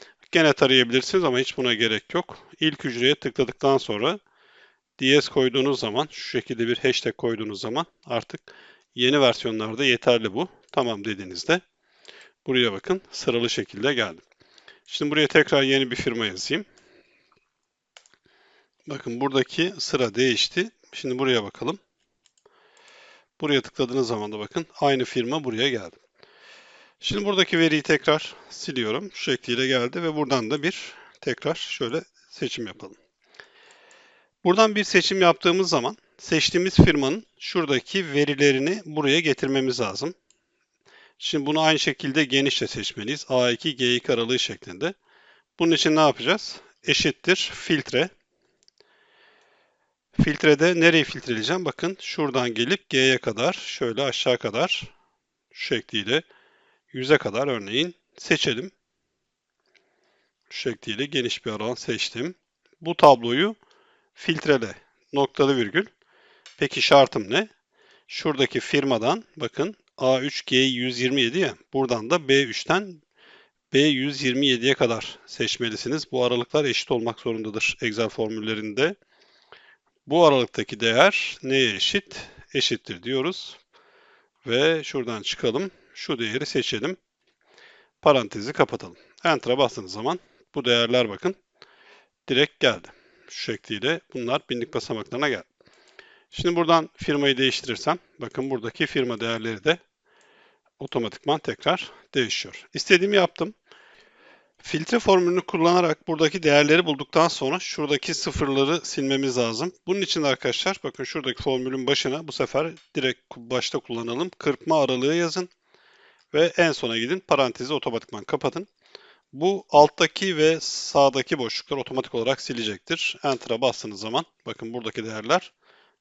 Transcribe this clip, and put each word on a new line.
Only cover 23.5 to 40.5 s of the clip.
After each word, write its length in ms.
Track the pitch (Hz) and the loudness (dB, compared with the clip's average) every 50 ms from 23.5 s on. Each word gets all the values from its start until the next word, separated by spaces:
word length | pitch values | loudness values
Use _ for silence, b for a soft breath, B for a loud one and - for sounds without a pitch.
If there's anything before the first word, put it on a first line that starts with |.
| 143 131 | 2 2
tıkladığınız 460 | - - - - 135 120 127 135 127 | 0 -2 -2 -2 -2 0 0 0 0
zaman 260 | 110 120 107 104 104 107 | 0 -2 -4 -4 -6 -8
da 60 | 104 | -8
bakın 280 | 104 104 - 175 165 - _ - | -10 -8 -8 -8 -8 -8 _ 0
aynı 240 | 151 143 139 131 123 | 2 2 2 2 0
firma 400 | - - 131 117 120 143 160 143 | -2 -2 -2 -2 -2 -2 -4 -4
buraya 240 | 127 113 110 127 139 | -4 -2 0 0 0
geldi. 280 | 123 110 95 82 - _ _ _ _ B B B B B B B B B B B B B B B B B | 0 -2 -6 -10 -16 _ _ _ _ B B B B B B B B B B B B B B B B B
Şimdi 240 | - - - 208 208 | -6 -6 -4 -2 -2
buradaki 340 | 202 202 185 180 - - 165 | 0 2 2 2 2 4 4
veriyi 240 | 165 160 151 151 139 | 4 4 4 2 2
tekrar 520 | - 160 147 - - 151 156 - - - - - - | 2 2 2 4 2 2 2 0 -6 -14 -18 -20 -20
siliyorum. 600 | - - - - 139 127 117 107 110 143 208 95 - | -18 -14 -12 -8 -4 -4 -2 -2 -2 -4 -4 -8 -10
Şu 160 | - - - | -8 -4 -2
şekliyle 360 | 131 120 - - 120 120 131 | -2 -2 -2 -4 -2 0 0
geldi 360 | 131 131 123 120 123 135 180 170 | 2 2 0 0 -2 -4 -4 -4
ve 120 | 160 156 | -2 -2
buradan 360 | 151 151 127 143 131 113 110 | -2 0 0 0 0 0 -2
da 120 | 143 147 143 | -4 -4 -4
bir 300 | 175 - - - - B B B B B B | -4 -6 -6 -12 -16 B B B B B B
tekrar 340 | - 135 120 - - 139 160 | -6 -6 -6 -4 -4 -4 -4
şöyle 480 | - - - - - 131 117 127 165 - - _ _ _ _ | -4 -6 -10 -6 -6 -6 -4 -4 -6 -8 -8 _ _ _ _
seçim 360 | - - 151 117 - - 117 | -10 -8 -8 -6 -6 -8 -10
yapalım. 300 | 101 90 - - 95 101 _ _ _ _ _ b b b b b b b b b b b b b b b b b b b b b b b b _ | -10 -12 -14 -18 -20 -20 _ _ _ _ _ b b b b b b b b b b b b b b b b b b b b b b b b _
Buradan 300 | 180 175 214 220 214 208 | 2 4 6 6 4 4
bir 100 | 208 196 | 0 -2
seçim 360 | - - 185 170 - 196 196 | 2 2 2 2 2 2 4
yaptığımız 480 | 185 170 156 - - 170 170 185 190 170 | 4 4 4 4 2 2 2 2 2 0
zaman 280 | 165 139 120 143 214 - _ _ _ _ | 0 0 0 -2 -6 -8 _ _ _ _
seçtiğimiz 580 | - - 170 156 - - - 170 180 190 - | -6 -2 0 0 2 2 0 0 -2 4 6
firmanın 500 | - 156 170 151 147 135 135 160 226 220 _ _ _ | 8 8 8 8 4 2 0 0 -2 -6 _ _ _
şuradaki 760 | - - - 180 160 139 139 127 - - - 196 180 156 139 | -14 -4 -2 -2 0 2 0 -2 -2 -2 -4 -4 -4 0 2
verilerini 680 | 143 147 143 143 135 147 143 135 131 139 160 190 220 185 | 2 2 2 2 4 4 4 4 4 2 0 -2 -4 -6
buraya 360 | 156 151 156 147 135 139 170 | -6 -4 -2 2 2 2 2
getirmemiz 600 | 160 156 135 - - 135 135 135 131 131 120 123 | 2 2 0 0 0 0 0 0 0 0 0 -2
lazım. 340 | 113 92 95 - 139 165 185 - _ _ _ _ _ _ | -2 -4 -4 -6 -8 -8 -10 -12 _ _ _ _ _ _